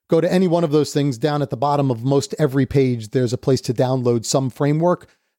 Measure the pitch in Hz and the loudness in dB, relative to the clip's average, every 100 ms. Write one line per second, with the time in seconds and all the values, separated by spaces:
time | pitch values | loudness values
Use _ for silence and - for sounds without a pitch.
0 | - 165 165 185 185 170 170 151 139 151 | -2 0 2 2 2 2 2 2 0 0
1 | 143 113 151 147 139 117 143 143 139 113 | -2 -2 -2 -2 -4 -2 0 0 0 -2
2 | 127 139 - - 151 139 131 143 131 120 | 0 0 -2 -2 0 0 0 2 2 0
3 | 107 135 123 123 - 131 - 117 127 131 | -4 -2 -2 -2 0 0 0 -2 0 0
4 | 123 120 - 143 131 - 143 151 175 180 | 0 0 0 -2 -2 -2 -2 0 0 0
5 | - _ _ | -6 _ _